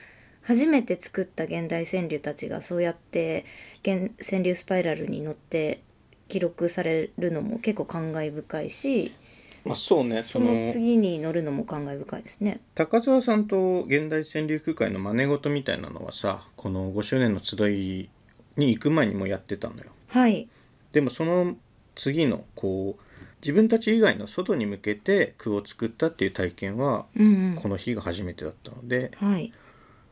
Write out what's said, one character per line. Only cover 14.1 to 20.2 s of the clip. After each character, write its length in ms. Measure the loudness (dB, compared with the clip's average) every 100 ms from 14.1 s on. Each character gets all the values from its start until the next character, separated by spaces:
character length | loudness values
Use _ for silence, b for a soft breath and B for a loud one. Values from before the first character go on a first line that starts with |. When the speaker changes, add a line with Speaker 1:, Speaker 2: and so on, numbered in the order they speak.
Speaker 2:
代 120 | -4
川 220 | -4 -4 -2
柳 140 | -2
区 160 | -2 -2
会 160 | -2
の 80 | -2
真 240 | -2 0
似 40 | 2
事 220 | 0 0
み 140 | -2
た 100 | -2
い 80 | -4
な 80 | -6
の 160 | -10 -10
は 60 |
さ、 360 | -4 -4 -4 -8 -10
こ 140 | -4
の 220 | -4 -2
五 100 | -4
周 160 | 0 2
年 160 | 2
の 100 | 0
集 280 | -2 0 0
い 380 | 0 -2 -6 -8 _ _ -20 -8 2
に 140 | 2
行 100 | 4
く 120 | 2
前 160 | 4 2
に 80 | 0
も 100 | -4
や 120 | -4
っ 40 |
て 160 | -6 -8
た 120 | -8
の 80 | -10
よ。 80 | -18 -20 0
Speaker 1:
は 180 | 4